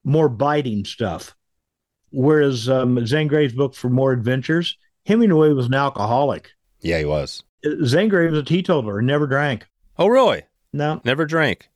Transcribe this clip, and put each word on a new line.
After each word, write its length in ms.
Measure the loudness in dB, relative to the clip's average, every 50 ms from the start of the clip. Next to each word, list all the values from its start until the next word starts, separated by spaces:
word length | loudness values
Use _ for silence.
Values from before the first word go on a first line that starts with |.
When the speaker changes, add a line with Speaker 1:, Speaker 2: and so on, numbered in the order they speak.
| -4
Speaker 1:
more 240 | 0 2 2 2 2
biting 560 | 2 0 -2 0 0 0 -2 -2 -4 -6 -6
stuff, 500 | -6 -6 -6 -6 -6 -6 -8 -12 -16 -20 _ _ _ _ _ _ _ _ _ _ _ _ _ _ _
whereas, 580 | -4 0 2 2 4 4 4 2 0 -2 -2 0
um, 360 | 0 2 2 2 0 0 0
Zane 220 | 0 0 0 0 2
Grey's 240 | 2 2 0 0 0
books 300 | -2 -4 -4 -4 -6 -4
were 80 | -2
more 220 | 0 2 2 2 0
adventures. 640 | 0 0 -2 -2 -2 -2 -2 -2 -2 -2 -4 -8 _ _ _ _ _ _
Hemingway 440 | 0 2 4 4 4 4 4 4 4
was 160 | 4 2 0
an 80 | 0 0
alcoholic. 760 | 0 0 -2 -2 -4 -2 0 0 0 0 0 -2 -6 -10 -16 _ _ _ _ _ _
Speaker 2:
Yeah, 180 | -6 -4 -2 -2
he 60 | -2
was. 380 | -2 -2 -4 -4 -6 -10 -16 -20 _ _ _ -6
Speaker 1:
Uh, 200 | -6 -4 -2 -2
Zane 240 | 0 2 2 2 2
Grey 200 | 2 2 2 2
was 100 | 0 -2
a 40 | -2
teetotaler 560 | 0 -2 0 0 0 0 0 -2 -2 -2 -2
and 80 | 0
never 200 | 0 0 0 0
drank. 400 | 0 0 0 -2 -2 -4 -6 -8 _ _ _ _ _ _ 0
Speaker 2:
Oh, 80 | 2 4
really? 340 | 4 4 4 2 2 -2 -6 _ _ _ _ _ -6
Speaker 1:
No. 280 | -4 -2 -2 -4 -2 -2
Speaker 2:
Never 220 | -2 -2 0 -2
drank. 420 | -2 0 0 0 0 0 -4 -8 _ _